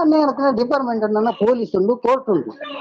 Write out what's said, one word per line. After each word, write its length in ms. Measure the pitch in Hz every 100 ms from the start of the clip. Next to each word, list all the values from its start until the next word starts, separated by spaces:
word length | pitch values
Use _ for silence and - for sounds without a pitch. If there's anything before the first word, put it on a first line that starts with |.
ಅನ್ಯಾಯ 220 | 311 311
ಆತಂದ 340 | 285 247 277 226
ಡಿಪಾರ್ಟ್‌ಮೆಂಟ್ 480 | 247 277 240 226
ಅನ್ನ 260 | 214 214 226
ಪೊಲೀಸ್ 460 | - 214 247 202 190
ಉಂಡು, 200 | 196 233
ಕೋರ್ಟ್ 340 | 233 262 233
ಉಂಟು. 200 | 170 113 - - -